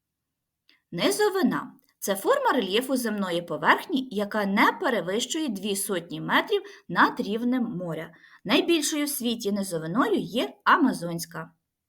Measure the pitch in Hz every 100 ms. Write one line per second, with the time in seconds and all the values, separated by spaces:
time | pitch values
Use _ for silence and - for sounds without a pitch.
0 | _ _ _ _ _ _ _ _ - 170
1 | 262 403 415 381 254 147 - - _ -
2 | - 196 349 571 494 294 190 208 262 262
3 | 233 208 185 170 170 147 180 294 - 285
4 | - 196 202 214 202 202 339 - 330 220
5 | 170 214 247 320 302 196 208 196 - 185
6 | 170 156 160 254 - 403 - - - 180
7 | 330 - 196 220 240 254 233 175 175 156
8 | 156 - - - 180 262 370 330 294 302
9 | 285 - 233 226 202 202 190 165 160 196
10 | 427 330 170 233 330 - - 359 254 165
11 | 170 170 - 160 165 _ _ _